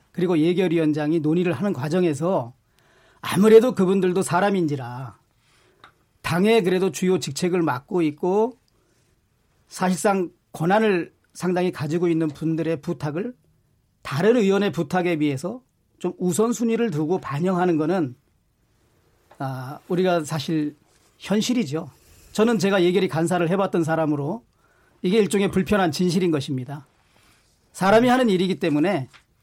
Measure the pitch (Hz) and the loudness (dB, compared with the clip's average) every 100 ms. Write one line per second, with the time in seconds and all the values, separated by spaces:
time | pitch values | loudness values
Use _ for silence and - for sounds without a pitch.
0 | _ - 175 170 160 180 185 165 156 151 | _ -4 0 2 2 2 0 2 0 0
1 | 151 170 151 170 180 127 202 170 143 180 | -2 -2 0 0 0 -2 -4 -4 -2 0
2 | 175 139 165 185 120 - _ _ _ _ | 0 0 -2 -2 -4 -14 _ _ _ _
3 | _ _ - 160 214 220 247 - 185 196 | _ _ -4 2 8 8 8 2 2 2
4 | 185 180 185 175 202 196 160 139 123 123 | 0 0 0 0 2 0 0 -2 -8 -12
5 | 127 98 _ _ _ _ _ _ - _ | -14 -16 _ _ _ _ _ _ -20 _
6 | _ _ - 170 202 226 175 180 190 - | _ _ -4 0 4 4 2 2 0 0
7 | 185 185 - 139 180 180 160 127 - 180 | 0 0 -2 -4 -2 0 0 -2 -4 -2
8 | 160 147 180 196 233 - _ _ _ _ | -2 -2 -2 0 0 -4 _ _ _ _
9 | _ _ _ _ _ _ _ - 185 180 | _ _ _ _ _ _ _ -4 -2 0
10 | 214 196 175 - _ - 160 208 220 185 | 0 0 -2 -8 _ -6 0 2 2 0
11 | 160 _ _ - 180 180 180 - 147 170 | -2 _ _ -8 -4 0 -2 -4 -4 -2
12 | 175 160 160 139 160 160 160 160 170 170 | 0 0 -2 -4 -4 -2 -2 -4 -6 -6
13 | 151 147 233 254 _ _ _ _ _ _ | -6 -6 -8 -10 _ _ _ _ _ _
14 | - 139 196 247 196 196 202 156 151 185 | -8 0 2 4 4 2 0 -2 -2 -2
15 | 180 165 151 135 175 247 _ _ _ _ | 0 0 -2 -2 -6 -10 _ _ _ _
16 | 175 175 180 165 226 240 233 226 233 151 | -8 -4 -2 0 0 0 -2 0 -2 -2
17 | 156 180 - 139 175 180 180 160 156 190 | -2 -4 -4 -4 -2 0 0 0 0 -2
18 | 143 120 _ _ _ _ _ _ _ _ | -2 -6 _ _ _ _ _ _ _ _
19 | _ _ _ - 135 131 131 147 - 180 | _ _ _ -12 -10 -10 -12 -14 -6 0
20 | 185 175 147 156 - 160 151 - _ _ | 2 0 -2 -6 -4 -4 -4 -8 _ _
21 | _ _ - 208 208 247 160 151 160 - | _ _ -4 -2 0 -2 -2 -6 -10 -20
22 | _ - - - 220 226 196 196 175 190 | _ -20 -10 0 2 2 2 2 2 2
23 | 185 151 165 175 170 190 190 180 160 160 | 0 -2 0 0 0 0 0 0 0 0
24 | 156 147 143 220 _ _ _ _ _ _ | 0 -2 -4 -8 _ _ _ _ _ _
25 | 180 220 196 202 196 190 190 208 180 143 | 0 2 2 2 0 0 0 2 0 0
26 | 180 170 185 156 135 131 127 143 - _ | 0 0 0 -2 -4 -8 -8 -14 -16 _
27 | _ _ _ _ _ _ _ - 185 214 | _ _ _ _ _ _ _ -2 4 4
28 | 247 254 247 185 185 170 170 147 170 175 | 6 4 4 2 0 0 0 2 2 0
29 | 131 - _ _ | -4 -14 _ _